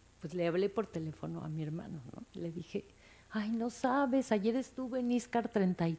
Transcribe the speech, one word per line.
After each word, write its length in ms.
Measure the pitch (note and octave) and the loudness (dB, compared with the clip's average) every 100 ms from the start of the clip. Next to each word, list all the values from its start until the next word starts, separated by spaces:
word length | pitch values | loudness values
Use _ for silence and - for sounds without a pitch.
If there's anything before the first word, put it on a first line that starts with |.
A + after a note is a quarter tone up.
| - _ | -20 _
pues 140 | D#3 | -8
le 140 | F3 E3+ | -2 0
hablé 220 | F3 G3+ | 2 2
por 180 | A3+ G3+ | 0 -4
teléfono 560 | E3 D#3 - D#3+ E3 | -4 -6 -6 -8 -6
a 60 | D#3 | -4
mi 140 | D#3 | -4
hermano, 380 | D3+ E3 - D#3+ A#2+ | -4 -6 -8 -10 -12
¿no? 280 | - - F#3 | -14 -14 -8
Le 100 | E3+ | -8
dije, 320 | E3+ - G3+ - - - - - | -8 -6 -8 -8 -16 -20 -20 -6
"Ay, 200 | A3 G#3 | -4 -2
no 180 | A3+ A#3 | -2 -2
sabes, 640 | - B3+ C4+ C#4 C4+ - | 0 2 4 4 2 4
ayer 220 | G#3 A3 B3+ | 2 4 0
estuve 420 | B3+ - B3+ B3+ | -2 -6 -4 -2
en 120 | A#3+ | 2
Íscar 360 | A#3+ - A#3 A3 | 2 2 0 2
treinta 400 | G#3 F#3 F3+ | 4 4 4
y 100 | E3+ | 0